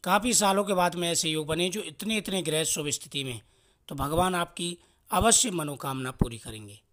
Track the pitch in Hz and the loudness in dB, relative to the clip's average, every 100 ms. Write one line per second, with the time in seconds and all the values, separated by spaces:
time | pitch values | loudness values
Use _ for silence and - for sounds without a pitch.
0 | 180 202 240 220 208 190 202 185 175 175 | 4 2 4 4 4 4 2 2 2 2
1 | 170 165 165 156 151 160 180 196 170 151 | 0 0 0 -2 -2 0 0 -2 -8 -8
2 | 196 220 214 190 160 156 156 - 147 - | -4 -4 -2 -2 0 0 0 -2 -2 -4
3 | - 143 135 113 _ _ _ _ - 143 | -6 -6 -6 -8 _ _ _ _ -12 -6
4 | 139 160 185 180 175 - 175 175 _ _ | 0 2 2 0 -2 -4 -8 -8 _ _
5 | _ 208 214 233 254 175 147 139 143 131 | _ 2 6 6 4 0 -4 -4 -6 -4
6 | 131 - 120 113 - 110 101 101 _ | -6 0 0 0 -12 -14 -16 -20 _